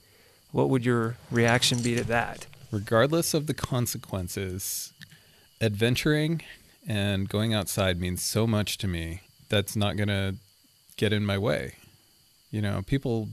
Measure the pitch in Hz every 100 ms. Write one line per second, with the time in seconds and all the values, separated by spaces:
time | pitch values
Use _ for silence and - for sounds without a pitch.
0 | _ _ - _ _ 131 139 135 120 120
1 | 113 120 - 120 117 120 - 123 120 117
2 | 110 117 110 - - - - 110 101 113
3 | 135 165 160 160 151 - - 127 120 113
4 | - 98 87 - 95 92 - - - -
5 | - - _ - _ - - 101 117 127
6 | 160 151 151 165 - - - - 220 107
7 | 101 98 98 104 113 110 87 - 95 87
8 | 90 87 - 104 113 107 101 - 98 85
9 | 82 85 - _ - 104 101 107 101 87
10 | 104 98 98 95 _ _ _ _ _ -
11 | 107 104 104 98 110 147 64 - - _
12 | _ _ _ _ - 107 104 101 95 139
13 | 135 113 107